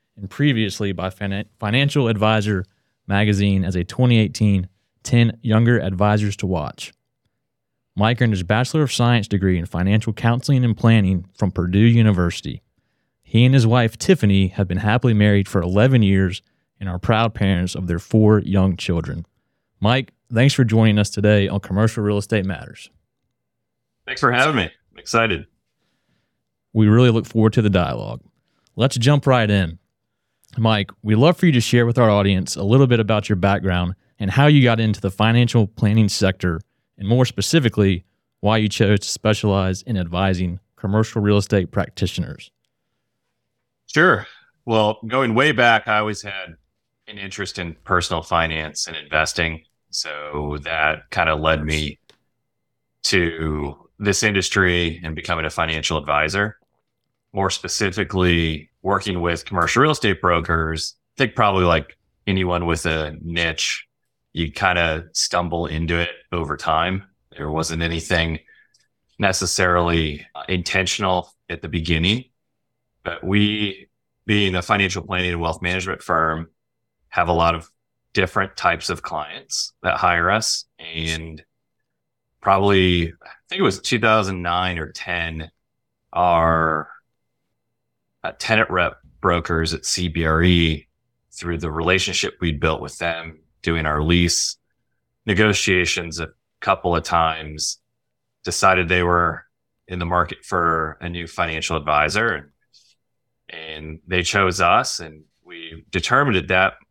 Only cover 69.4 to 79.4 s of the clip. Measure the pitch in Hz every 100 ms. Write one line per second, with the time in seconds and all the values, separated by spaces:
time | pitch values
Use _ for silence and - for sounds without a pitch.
69.4 | 92 - 90 87 87 82 78 73 - 73
70.4 | - 92 85 95 90 - 95 90 - _
71.4 | - 85 85 85 80 82 90 120 - _
72.4 | _ _ _ _ _ _ 90 85 - 104
73.4 | 104 107 104 - - _ _ _ - 104
74.4 | 98 90 87 101 98 92 87 90 90 85
75.4 | 82 82 87 92 92 - - 82 80 80
76.4 | 80 _ _ _ _ _ _ - 85 82
77.4 | 85 85 - _ _ _ _ - 92 104
78.4 | 95 - 90 82 - 87 - 78 76 95